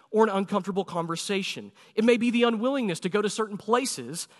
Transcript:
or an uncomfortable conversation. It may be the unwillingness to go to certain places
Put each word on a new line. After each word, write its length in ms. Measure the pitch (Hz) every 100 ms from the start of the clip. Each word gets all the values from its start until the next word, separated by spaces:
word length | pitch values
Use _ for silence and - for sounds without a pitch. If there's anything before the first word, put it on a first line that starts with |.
| _
or 140 | 214
an 60 | 226
uncomfortable 560 | 196 196 202 185 196 180
conversation. 880 | 170 165 165 - 196 190 - 104 - -
It 100 | -
may 120 | 226 240
be 140 | 240
the 140 | 233
unwillingness 560 | 240 220 247 277 214 160
to 100 | 185
go 100 | 208
to 80 | 208
certain 300 | - 220 202
places 680 | - 240 269 - 120 170 -